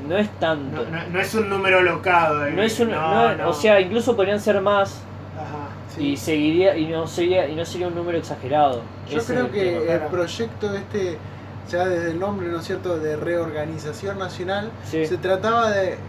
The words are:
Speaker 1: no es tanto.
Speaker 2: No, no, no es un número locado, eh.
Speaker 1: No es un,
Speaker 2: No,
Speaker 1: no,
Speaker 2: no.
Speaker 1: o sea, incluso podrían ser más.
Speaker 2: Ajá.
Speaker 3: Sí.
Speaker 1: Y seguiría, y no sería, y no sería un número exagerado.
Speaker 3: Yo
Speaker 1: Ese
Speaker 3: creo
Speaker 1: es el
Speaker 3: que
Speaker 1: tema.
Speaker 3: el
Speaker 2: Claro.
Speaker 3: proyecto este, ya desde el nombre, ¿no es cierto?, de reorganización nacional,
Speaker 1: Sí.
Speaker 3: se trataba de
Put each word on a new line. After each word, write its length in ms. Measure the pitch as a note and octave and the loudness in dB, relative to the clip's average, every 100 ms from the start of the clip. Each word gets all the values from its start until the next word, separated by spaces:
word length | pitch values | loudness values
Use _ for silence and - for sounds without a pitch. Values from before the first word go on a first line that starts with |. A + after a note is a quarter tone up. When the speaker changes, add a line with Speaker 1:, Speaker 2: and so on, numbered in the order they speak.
| C#3 | -2
Speaker 1:
no 80 | F#3 | 0
es 120 | G#3 - | 0 0
tanto. 420 | E3 D#3 C#3 D3+ | -2 0 -4 -6
Speaker 2:
No, 60 | - | -6
no, 160 | E3 E3 | -6 -4
no 80 | F3 | -2
es 120 | G3+ | -2
un 140 | A3 G#3 | 0 0
número 320 | G3 F#3+ F#3 | 0 4 6
locado, 600 | F3+ E3 F#3 F3 D#3+ D3 C#3+ | 6 2 4 4 6 2 0
eh. 60 | |
Speaker 1:
No 100 | E3 | 2
es 180 | A3 A3 | 0 2
un, 100 | A#3 | 0
Speaker 2:
No, 380 | F3+ D#3+ G#3 A#3 | 2 2 4 4
Speaker 1:
no, 60 | E3 | 4
Speaker 2:
no. 40 | E3 | 0
Speaker 1:
o 20 | |
sea, 280 | D#3+ G#3+ G3+ | 2 6 6
incluso 360 | F#3 A3 A#3 A3 | 6 0 2 2
podrían 240 | F#3+ G#3 | 2 2
ser 200 | G#3+ G3 | 2 2
más. 400 | G3 G3+ G3 - - - - - | 4 2 2 -2 -14 -14 -12 -10
Speaker 2:
Ajá. 320 | D3+ D3 C#3+ - - | -10 -8 -10 -12 -14
Speaker 3:
Sí. 140 | - C#3+ | -4 -2
Speaker 1:
Y 80 | C#3 | -2
seguiría, 600 | - D#3 D3+ E3 F#3+ E3+ | 0 2 4 6 4 4
y 100 | D#3 | 0
no 200 | E3 D#3+ | -2 -4
sería, 400 | - F3 F#3 D3 | 0 2 4 2
y 80 | |
no 100 | D#3 | -2
sería 220 | E3+ F3+ F3+ | -6 -4 -4
un 80 | |
número 240 | E3+ F3 E3 | -2 -2 -2
exagerado. 640 | - D3 B2+ D3 C#3+ B2 A#2 - - | -4 -8 -2 4 4 2 -6 -14 -6
Speaker 3:
Yo 100 | D3+ | -4
Speaker 1:
Ese 140 | D3+ | -2
Speaker 3:
creo 100 | D#3 | -2
Speaker 1:
es 60 | - | 0
el 40 | |
Speaker 3:
que 100 | G3+ | 0
Speaker 1:
tema. 140 | F#3 E3+ | 0 0
Speaker 3:
el 80 | D#3+ | 0
Speaker 2:
Claro. 220 | E3 D3+ | 0 0
Speaker 3:
proyecto 640 | F3+ E3+ - A3+ - G#3 | -2 -2 -4 -6 -4 -4
este, 440 | G3 G3 G#3 F#3 D#3 - - - - - | -4 -4 -4 -4 -4 -10 -14 -14 -14 -6
ya 160 | F3 F#3 | 0 0
desde 240 | F3 E3+ | 0 -2
el 80 | E3 | -2
nombre, 300 | G3 G3+ F3 | -2 -2 -4
¿no 100 | E3+ | -6
es 60 | E3 | -4
cierto?, 320 | F#3+ F#3 E3+ | -6 -2 -2
de 160 | D#3 D3+ | -2 -4
reorganización 1000 | D3+ E3+ E3 D3+ D3+ D#3+ D3 D3 G3 G3+ | -2 -2 -2 -4 -6 -6 -8 -8 -6 -6
nacional, 520 | F#3 - F3+ G3+ G#3+ - | -6 -6 -4 -4 -4 -10
Speaker 1:
Sí. 220 | - D#3+ D#3 | -6 -2 0
Speaker 3:
se 120 | F3 | 0
trataba 520 | F3+ F#3 G#3 A#3 A3+ | 0 2 2 4 4
de 260 | G3 F#3 C3+ | 2 0 -2